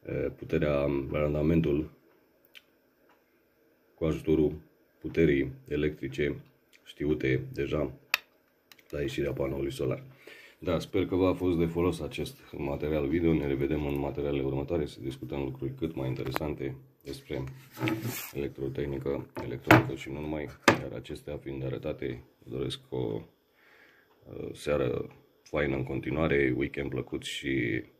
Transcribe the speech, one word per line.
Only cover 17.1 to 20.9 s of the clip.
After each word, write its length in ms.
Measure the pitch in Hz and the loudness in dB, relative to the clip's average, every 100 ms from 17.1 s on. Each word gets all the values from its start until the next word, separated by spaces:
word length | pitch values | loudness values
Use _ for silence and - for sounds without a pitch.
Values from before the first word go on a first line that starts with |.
| 67 - 69 67 - - - - - 117 - - | -12 -6 -6 -6 -10 -18 -4 -2 -2 -4 -8 -8
electrotehnică, 960 | - 69 - 67 67 71 67 67 69 - - | -6 -6 -4 -6 -4 -4 -2 -2 -4 -4 -10
electronică 520 | - 65 - - - 65 | -8 -8 6 6 6 -6
și 140 | 65 | -8
nu 80 | 71 | -8
numai. 280 | 76 76 73 - - - | -6 -6 -8 0 0 2
Iar 100 | 69 | -2